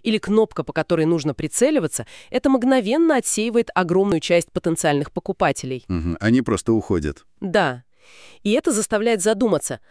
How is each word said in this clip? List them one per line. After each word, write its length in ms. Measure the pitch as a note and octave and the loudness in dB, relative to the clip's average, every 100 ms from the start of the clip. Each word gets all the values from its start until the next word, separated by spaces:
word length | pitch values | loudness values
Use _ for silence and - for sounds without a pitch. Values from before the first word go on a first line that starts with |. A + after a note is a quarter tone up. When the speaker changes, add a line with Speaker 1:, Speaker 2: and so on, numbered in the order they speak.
Speaker 1:
или 160 | - G#3+ | -4 -2
кнопка, 460 | - G#3+ A3 - | 0 2 2 -2
по 80 | D3 | -6
которой 340 | - D#3+ E3+ D#3+ | -4 -2 0 2
нужно 280 | E3+ D3 | 0 -2
прицеливаться, 720 | - D3+ - C4 D4+ D#3 - - - - | -6 -6 0 2 2 -2 -6 -10 -16 -6
это 200 | B3+ C#4 | -2 2
мгновенно 640 | C4+ B3 C4 G3+ D4 E4 C4+ | 2 4 2 2 2 2 2
отсеивает 540 | - - A3+ A#3 A#3 | 0 -2 0 0 0
огромную 460 | - F3+ F3+ G3 E3+ | -2 0 2 2 0
часть 300 | - F3 - | 2 0 0
потенциальных 640 | - E3+ E3 D#3+ C#3+ D3+ | -4 -4 0 0 0 -2
покупателей. 720 | - - F#3+ E3+ C3+ C3 B2+ - | -8 -6 -2 0 -2 -6 -10 -6
Speaker 2:
Мгм, 300 | F2+ E2 D#2+ | -4 -4 -2
они 220 | G#2 B2 | 2 2
просто 300 | A#2+ G2 - | 2 -2 2
уходят. 520 | A2 - F2+ D2 - _ - | 0 2 -2 -2 -8 _ -12
Speaker 1:
Да. 440 | F#3+ G#3 D#3+ B2 _ _ _ - - - | -2 0 0 -4 _ _ _ -20 -20 -8
И 100 | G3+ | -2
это 200 | B3 E4 | 0 0
заставляет 500 | G#3+ - G#3+ A#3 A3 | -2 0 0 0 0
задуматься, 580 | G3+ G#3+ A#3+ D#3 - B2+ _ | 0 0 0 0 -4 -12 _